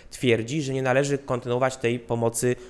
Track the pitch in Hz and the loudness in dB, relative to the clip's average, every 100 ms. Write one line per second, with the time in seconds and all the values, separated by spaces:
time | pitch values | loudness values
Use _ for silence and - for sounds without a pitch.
0 | - - 127 113 113 156 135 135 131 127 | -16 -2 2 2 2 -4 -2 -2 2 2
1 | 143 139 139 123 123 123 131 127 117 123 | 2 -2 -2 -4 -2 0 0 0 0 0
2 | - 117 117 - 123 120 | -2 0 0 2 0 0